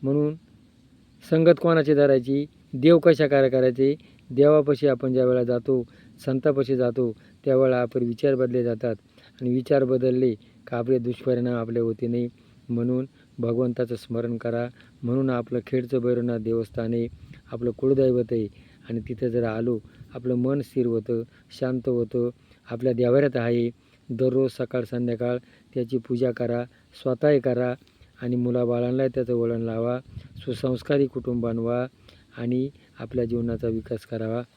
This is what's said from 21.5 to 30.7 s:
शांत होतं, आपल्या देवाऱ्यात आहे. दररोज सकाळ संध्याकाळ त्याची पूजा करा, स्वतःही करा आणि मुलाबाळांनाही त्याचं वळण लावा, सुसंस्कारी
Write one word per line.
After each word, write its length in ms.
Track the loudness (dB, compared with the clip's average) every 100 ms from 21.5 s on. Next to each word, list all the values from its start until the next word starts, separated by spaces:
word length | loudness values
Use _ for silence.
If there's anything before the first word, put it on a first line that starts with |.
शांत 380 | -8 -4 -4 -2
होतं, 400 | -2 -2 -2 -4 -6 _ _ -12
आपल्या 220 | -4 -2
देवाऱ्यात 440 | 0 4 4 2 0
आहे. 320 | 0 0 -2 -6 _ _ _
दररोज 420 | -2 0 2 0
सकाळ 320 | -2 -6 -4
संध्याकाळ 540 | -6 -4 -4 -2 -2 -4 -8 _ _
त्याची 240 | -6 -4 -4
पूजा 340 | -4 -2 -2
करा, 340 | -2 -2 -4 -6 _ _ -8
स्वतःही 380 | -4 0 2 2
करा 360 | 2 -2 -2 -4 _ _ -20 _
आणि 140 | -4 -2
मुलाबाळांनाही 760 | 0 0 0 0 0 0 -2 -2
त्याचं 200 | -2 -2
वळण 260 | -2 -2
लावा, 380 | -4 -4 -4 -4 -8 -20 -18 -16
सुसंस्कारी 680 | -10 -6 -4